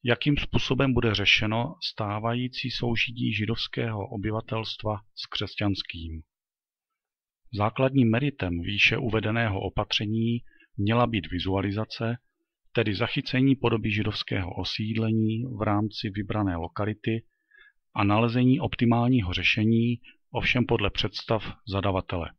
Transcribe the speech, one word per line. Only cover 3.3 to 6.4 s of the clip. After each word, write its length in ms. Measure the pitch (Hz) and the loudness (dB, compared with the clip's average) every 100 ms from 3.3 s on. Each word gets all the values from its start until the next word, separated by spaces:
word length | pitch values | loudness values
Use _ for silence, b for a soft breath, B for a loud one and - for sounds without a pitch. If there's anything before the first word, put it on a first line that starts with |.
židovského 760 | 104 104 117 - - 120 107 - | 0 -2 -2 -4 -4 -4 -4 -6
obyvatelstva 920 | 110 107 110 - 113 110 - 107 104 - | -6 -4 -4 -4 -6 -6 -6 -4 -4 -8
s 120 | - - | -16 -10
křesťanským. 960 | - 101 - 104 95 - 85 82 80 - _ | -6 -6 -2 -2 -2 -6 -10 -10 -10 -14 _